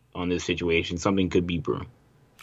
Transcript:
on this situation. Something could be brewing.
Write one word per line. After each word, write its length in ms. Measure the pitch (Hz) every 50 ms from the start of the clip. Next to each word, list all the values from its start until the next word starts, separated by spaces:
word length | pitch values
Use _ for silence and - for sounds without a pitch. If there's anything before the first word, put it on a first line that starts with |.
| _ _ -
on 160 | 90 90 90
this 140 | 90 85 -
situation. 540 | - 90 - 87 87 82 82 78 - 90 82
Something 320 | - 101 98 98 95 87
could 180 | - 95 87 87
be 100 | 87 82
brewing. 300 | 73 - 60 - - - - _ _ _ _ _ _ _ _ -